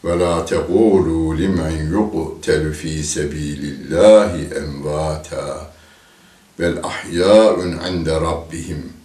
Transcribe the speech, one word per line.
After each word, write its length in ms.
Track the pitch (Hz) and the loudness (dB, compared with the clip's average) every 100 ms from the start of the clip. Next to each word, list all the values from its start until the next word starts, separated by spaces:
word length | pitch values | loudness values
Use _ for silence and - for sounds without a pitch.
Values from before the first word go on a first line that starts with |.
"Ve 140 | 85 87 | -2 0
la 200 | 87 82 | 0 0
tekûlû 1000 | - 82 73 95 110 95 80 80 80 78 | -2 -2 0 4 4 4 2 0 -2 0
limen 540 | 95 90 78 80 78 | 0 0 -2 -2 -2
yuqtelu 800 | 95 107 82 76 - - 76 78 | 0 -2 -2 -6 -8 -2 0 0
fî 320 | 78 80 78 | -6 -6 -6
sebîlillâhi 1400 | 76 78 73 76 73 71 71 69 69 78 107 107 104 85 76 | -4 -4 -4 -4 -8 -6 -8 -10 -4 6 8 8 6 -2 -6
emvâta 1160 | - 73 71 73 73 78 78 - 69 67 - 78 - - _ _ _ _ _ _ - | -6 -8 -8 -6 -4 -4 -6 -8 -10 -8 -10 -14 -20 -20 _ _ _ _ _ _ -4
bel 200 | 85 85 | -4 -2
ahyâun 880 | - - - 85 92 107 110 92 90 | -6 -10 -6 0 6 8 6 2 -2
inde 480 | 82 87 90 78 80 | -6 -4 -4 -2 -2
rabbihim." 720 | 82 82 - 82 90 78 - - | -2 -4 -8 -12 -8 -10 -10 -18